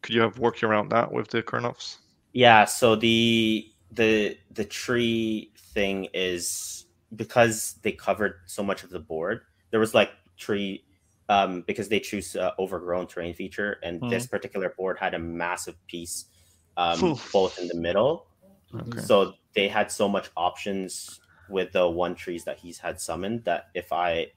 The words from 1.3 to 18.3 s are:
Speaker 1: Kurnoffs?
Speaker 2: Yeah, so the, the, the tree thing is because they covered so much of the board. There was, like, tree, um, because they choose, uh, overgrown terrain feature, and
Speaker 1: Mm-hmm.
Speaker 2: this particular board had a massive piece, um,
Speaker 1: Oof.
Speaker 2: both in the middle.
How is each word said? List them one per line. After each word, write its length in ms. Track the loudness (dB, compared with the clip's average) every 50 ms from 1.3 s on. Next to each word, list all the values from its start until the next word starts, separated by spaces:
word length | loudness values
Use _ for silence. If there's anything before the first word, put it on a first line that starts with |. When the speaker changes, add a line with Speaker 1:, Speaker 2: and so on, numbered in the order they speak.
| -4 -4 -4
Speaker 1:
Kurnoffs? 540 | -2 -4 -4 -4 -4 -6 _ -14 -14 -14 -16 _ _ _ _ _ _ _
Speaker 2:
Yeah, 320 | 8 10 10 12 10 10
so 300 | 6 4 4 6 6 6
the, 760 | 6 6 4 4 6 6 4 4 4 4 2 2 0 -4 -8 _ _ _ _
the, 460 | -2 0 2 4 4 2 2 -2 -4 -8 _ _
the 140 | -8 -8 -8
tree 880 | -8 -8 -10 -4 -2 0 0 0 0 0 0 -2 -2 -4 -4 -6 -12 _ -20 -20 -8 -2
thing 340 | -2 0 0 -2 -4 -6 -6 -6
is 720 | -4 -4 -2 -4 -4 -6 -6 -6 -8 -10 -12 -12 -14 -18 _ _ _ _ _ -10
because 600 | -10 -10 -2 4 4 4 4 4 -2 -6 -8 -10 _
they 100 | _ -6
covered 440 | -6 -4 -2 -2 -2 0 0 -4 -4 -6 -18
so 180 | -16 -8 -6 -4
much 200 | -4 -4 -6 -6
of 60 | -14
the 100 | -14 -14
board. 420 | -12 _ -8 -6 -4 -6 -6 -8 _ _ _ _ _ _
There 80 | 0 2
was, 140 | 2 4 4
like, 180 | 4 4 4 0 _ _ _ _ _
tree, 480 | -6 -4 -4 -2 -2 -6 -8 -10 _ _ _ _ _ _ _ _ _ 2
um, 340 | 4 4 4 2 -2 -6 -6
because 220 | -6 -6 -6 -2 -2
they 100 | -2 -2
choose, 360 | -2 -2 -8 -8 -8 -6 -6
uh, 160 | -2 -2 -2 -2 -2
overgrown 480 | -4 -4 -4 -8 -4 -4 -4 -4 -4 -6
terrain 260 | -8 -8 -8 -8 -8
feature, 440 | -8 -10 -10 -6 -6 -4 -4 -6 -6 -8
and 160 | -8 -8 -6
Speaker 1:
Mm-hmm. 80 | -4 -4
Speaker 2:
this 180 | -2 -4 -4 -4
particular 460 | -6 -8 -8 -6 -8 -6 -6 -6 -6 -4
board 200 | -4 -4 -4 -2
had 140 | -4 -4 -4
a 60 | -4
massive 560 | -6 -6 -6 -4 -4 -4 -4 -6 -8 -14 -14 _ _ -14
piece, 380 | -12 -12 -10 -10 -12 -12 -14 _ _ _ _ _ _ _ _ _ _ -2
um, 260 | 0 0 0 2 2
Speaker 1:
Oof. 260 | 0 0 -2 -8 0
Speaker 2:
both 260 | 2 2 2 2 0 -6
in 80 | -8 -6
the 80 | -6
middle. 520 | -4 -2 0 2 4 4 2 2 -2 -8 _